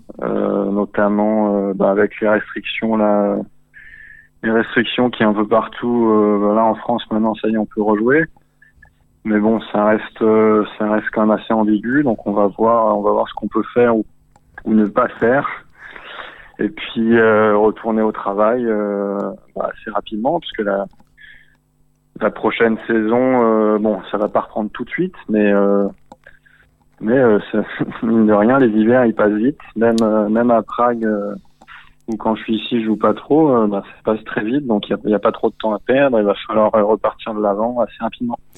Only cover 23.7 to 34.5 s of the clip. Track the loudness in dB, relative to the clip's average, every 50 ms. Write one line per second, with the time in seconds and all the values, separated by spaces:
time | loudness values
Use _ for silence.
23.7 | 2 2 0 0 -2 -2 -4 -6 -4 -2 -2 -2 0 -2 -4 -4 -4 -6 -6 -6
24.7 | -8 -10 -10 -8 -4 -4 -4 -4 -6 -10 -6 -2 0 2 2 4 4 4 4 4
25.7 | 2 2 0 -2 -4 -10 _ _ -20 -20 _ -20 -20 -20 _ _ _ _ _ _
26.7 | _ _ _ _ _ -6 -2 0 2 4 4 4 4 2 0 -2 -2 -4 -4 -4
27.7 | -6 -8 -8 -8 -6 -4 -2 0 2 4 4 4 4 4 4 4 4 4 4 4
28.7 | 4 2 4 4 4 4 4 2 2 2 2 2 2 2 0 -2 -2 -4 -8 -10
29.7 | -2 0 2 2 4 2 2 2 2 2 0 0 0 2 2 2 2 2 0 -2
30.7 | -2 -2 0 0 0 0 -2 -2 -2 -2 -4 -6 -8 -12 -14 _ _ _ -20 -20
31.7 | -20 -20 -20 -20 _ _ _ -8 -6 -4 -2 -2 -4 -4 -4 -4 -4 -4 -4 -4
32.7 | -4 -2 -2 -2 -2 0 0 0 0 -2 -2 0 2 4 4 4 4 4 2 2
33.7 | 0 -4 -6 -10 -16 -6 -4 -2 -2 -2 -4 -8 -6 -6 -4 -2